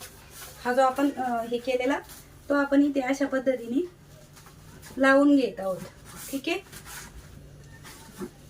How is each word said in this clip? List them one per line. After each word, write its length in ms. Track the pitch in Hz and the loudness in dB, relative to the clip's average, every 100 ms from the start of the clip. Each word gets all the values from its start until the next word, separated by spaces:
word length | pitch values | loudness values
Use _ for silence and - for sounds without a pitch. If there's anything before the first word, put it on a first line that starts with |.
| - - - - - - | -20 -20 -20 -18 -18 -10
हा 80 | 247 | -2
जो 100 | 247 | 4
आपण, 260 | 262 254 285 254 | 4 4 0 0
अ, 40 | |
हे 380 | 254 233 233 240 | -2 -2 -2 -4
केलेला, 400 | 262 247 254 320 - - - - - | -2 -2 0 -2 -4 -18 -20 -20 -2
तो 60 | |
आपण 280 | 285 277 277 | 0 4 4
इथे 180 | 285 277 | 4 2
अशा 260 | 247 269 269 | -2 -2 0
पद्धतीने 600 | 262 262 254 233 254 359 - - - - - - - - - - - | 0 0 -2 -2 -2 -2 -8 -20 -20 -20 -20 -20 -20 -20 -20 -16 0
लावून 400 | 269 277 285 285 | 4 6 6 6
घेत 240 | 240 - | 2 -2
आहोत. 160 | 190 180 - - - - - | -6 -6 -8 -16 -20 -18 -10
ठीक 180 | 277 311 | -8 -4
आहे, 100 | 359 - - - - - - - - - - - - - - - - - - - | -6 -8 -18 -18 -16 -16 -18 -20 -20 -20 -20 -20 -20 -20 -20 -20 -14 -14 -14 -20